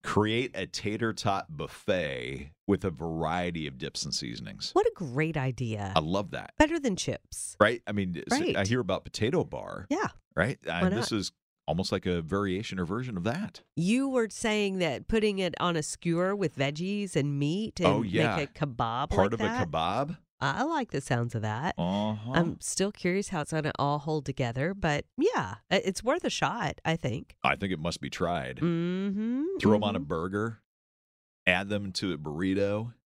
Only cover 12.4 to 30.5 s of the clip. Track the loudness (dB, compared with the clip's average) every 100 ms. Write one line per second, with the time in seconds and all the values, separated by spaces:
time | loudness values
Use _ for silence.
12.4 | 0 -2 -4 -4 -2 -2 -4 -2 -2 -2
13.4 | -6 -10 _ -2 2 2 2 0 -2 -2
14.4 | 0 2 0 2 0 -2 0 2 4 2
15.4 | -2 0 0 2 -2 -4 0 2 2 2
16.4 | 0 0 -2 0 -2 -2 0 0 2 2
17.4 | 2 0 -2 4 4 4 2 2 2 2
18.4 | -4 -4 -4 0 0 0 2 4 4 4
19.4 | 0 0 0 2 2 2 -2 -4 _ _
20.4 | -2 0 0 0 -2 -4 0 0 0 -2
21.4 | -2 -2 -2 0 0 2 0 -2 0 2
22.4 | 2 -2 -6 0 0 0 -2 -2 -2 -4
23.4 | -2 -2 -2 0 0 2 0 -2 -2 -2
24.4 | -2 0 -2 0 0 0 -2 2 2 2
25.4 | -2 -8 _ 2 2 0 2 2 2 2
26.4 | 0 0 -4 -2 0 0 0 -4 -8 0
27.4 | 2 2 0 0 -2 -4 -6 -2 0 0
28.4 | -4 -2 0 2 0 0 -2 -2 -2 0
29.4 | -2 2 4 4 4 -2 -2 -2 -2 -2
30.4 | -4